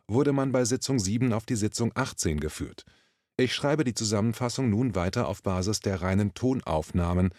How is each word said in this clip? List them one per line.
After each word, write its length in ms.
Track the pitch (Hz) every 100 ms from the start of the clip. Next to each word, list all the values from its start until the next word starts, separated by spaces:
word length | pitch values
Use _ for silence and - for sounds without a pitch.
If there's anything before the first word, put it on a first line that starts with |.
| -
wurde 260 | 110 143
man 180 | 139 135
bei 140 | 127 120
Sitzung 340 | 127 - 135
sieben 340 | 95 113 127
auf 140 | 107 -
die 80 | 120
Sitzung 380 | 104 - 117 -
achtzehn 440 | 131 - 92 76
geführt. 460 | 76 - - - - _ _ _ _ -
Ich 180 | 127 -
schreibe 300 | 143 151 131
die 80 |
Zusammenfassung 760 | 110 110 107 113 113 123 - 131
nun 260 | 101 131 92
weiter 340 | 87 120 104
auf 120 | 101
Basis 380 | - 92 92 107
der 220 | 104 95
reinen 320 | 92 95 104
Tonaufnahmen, 960 | - 127 131 - 80 78 92 87 90 92